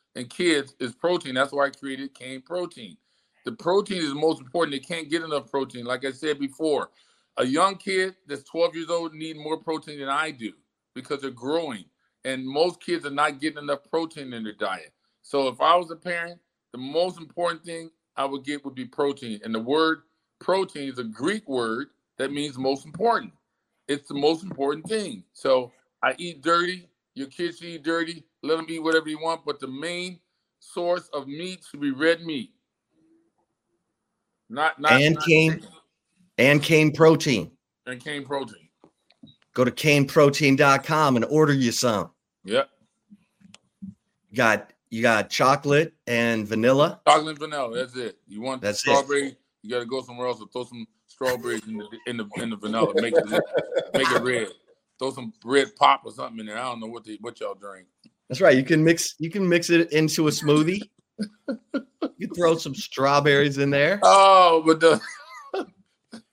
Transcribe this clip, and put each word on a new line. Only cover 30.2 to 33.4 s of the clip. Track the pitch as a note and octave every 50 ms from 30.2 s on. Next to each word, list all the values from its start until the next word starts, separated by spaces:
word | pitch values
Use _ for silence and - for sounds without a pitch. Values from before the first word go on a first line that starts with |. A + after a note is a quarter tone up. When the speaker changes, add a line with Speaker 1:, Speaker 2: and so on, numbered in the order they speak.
| _ _ _ _ _ _ _ _
Speaker 1:
source | _ - - F3+ F3 F3 F3 F3+ E3+ _
of | - D3 C3 C3+
meat | C#3 D#3 F3 F#3 F#3 E3+ - -
should | - D3
be | D3 C#3+
red | C3 C3 D#3 E3 E3+ E3
meat. | E3+ D#3+ D3+ B2+ G#2+ - _ _ _ _ _ _ _ _ _ _ _ _ _ _ _ _ _ _